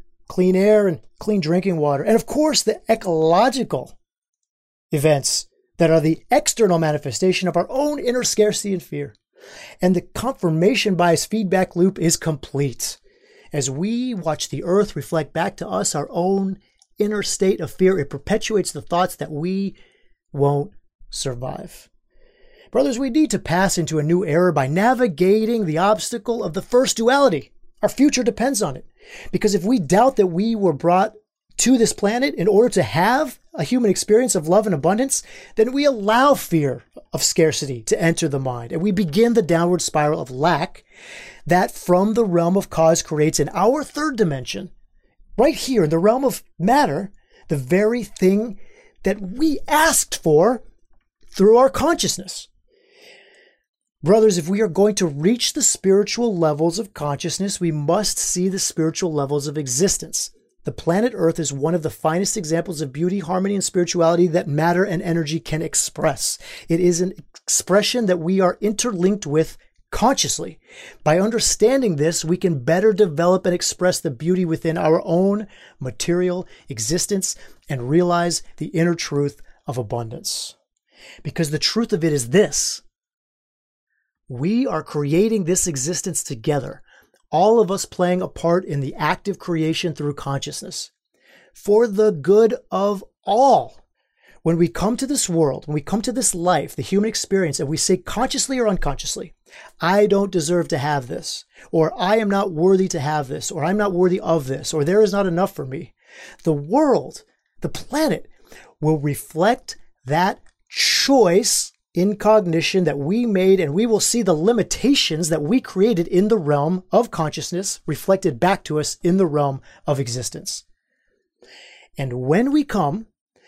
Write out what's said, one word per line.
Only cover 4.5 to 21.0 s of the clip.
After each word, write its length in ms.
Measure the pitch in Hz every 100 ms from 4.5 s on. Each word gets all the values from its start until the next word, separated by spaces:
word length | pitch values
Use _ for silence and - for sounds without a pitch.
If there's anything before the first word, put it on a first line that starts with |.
| _ _ _ _
events 580 | 151 151 143 - - - _ _ -
that 120 | 165
are 80 | 160
the 240 | 156 - -
external 480 | 294 285 - 208 170
manifestation 680 | 160 151 147 120 185 180 180
of 80 | 170
our 100 | 196
own 300 | 262 294 294
inner 240 | 247 247
scarcity 480 | 226 - 208 208 202
and 100 | 190
fear. 320 | - 147 143 - _ _ - - - -
And 160 | 185 175
the 60 |
confirmation 960 | - - 233 269 175 160 180 254 214 175
bias 300 | 175 160 -
feedback 500 | 220 190 185 185 175
loop 240 | 190 190
is 180 | 165 156
complete. 800 | - 151 - 139 143 117 - - _ _ _ _ _
As 160 | 151 131
we 440 | 135 196 233 254
watch 360 | 220 160 156 -
the 140 | 135
earth 320 | - 190 208 -
reflect 360 | 139 165 147
back 240 | 160 190 202
to 100 | 180
us 260 | 190 202 156
our 140 | -
own 460 | 214 180 196 196 190 _ _ _ -
inner 260 | 208 214
state 380 | 196 - 190 202
of 100 | 143
fear, 260 | - 185 185
it 120 | 135
perpetuates 640 | 143 - 214 - 220 175
the 100 | 147
thoughts 340 | - 175 180 -
that 160 | 147
we 440 | 147 170 190 196 - _ _ _ _ _
won't 380 | 143 143 143 147 - - _